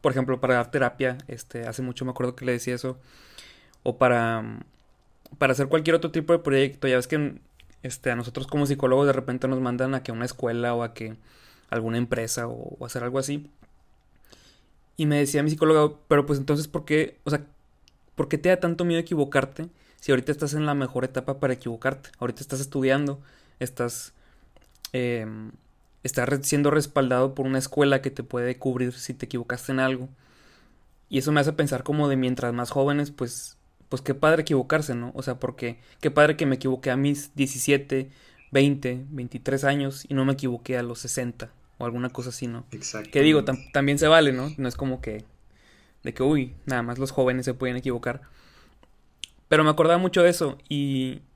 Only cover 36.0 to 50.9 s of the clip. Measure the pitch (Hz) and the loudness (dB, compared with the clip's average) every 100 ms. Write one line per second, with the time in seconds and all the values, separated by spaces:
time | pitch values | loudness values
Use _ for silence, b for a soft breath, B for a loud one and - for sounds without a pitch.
36 | 147 143 151 151 147 131 131 127 131 127 | 0 6 4 4 0 0 0 -2 0 0
37 | 139 143 - - 131 127 - 139 139 135 | 0 0 -6 -4 -2 -2 2 2 2 -4
38 | 135 B B B B 139 139 139 127 127 | -4 B B B B 4 4 2 -4 -6
39 | 139 147 123 123 - 135 139 143 139 139 | -10 -10 -10 -6 -2 0 0 0 -2 -6
40 | - 135 131 135 135 120 - 127 120 117 | -4 0 0 0 -2 -6 -4 -4 -4 -8
41 | 123 - 123 - 113 _ _ _ 120 120 | -6 -6 -6 -8 -16 _ _ _ -8 -4
42 | 123 123 123 - 120 117 - 110 - 110 | -6 -6 -10 -8 -8 -10 -14 -12 -10 -10
43 | 107 139 151 151 139 131 - 143 139 143 | -2 6 6 6 4 -4 -2 0 2 2
44 | 156 160 147 127 143 151 127 - 135 127 | 6 8 6 2 -6 -6 -6 -4 -6 -6
45 | 117 107 110 _ _ b b b b b | -8 -10 -14 _ _ b b b b b
46 | 127 - 131 151 127 - - 123 117 120 | -12 -2 2 2 -2 -8 -6 -4 -4 -4
47 | 135 139 127 127 127 127 127 123 131 120 | -4 2 2 2 -4 -4 -4 -4 -4 -4
48 | 123 123 b b b b b _ _ _ | -4 -6 b b b b b _ _ _
49 | _ _ - _ _ 156 156 151 160 170 | _ _ -18 _ _ 4 6 4 4 4
50 | 185 185 175 175 151 - - 147 143 | 4 6 6 6 -2 -4 -6 -2 0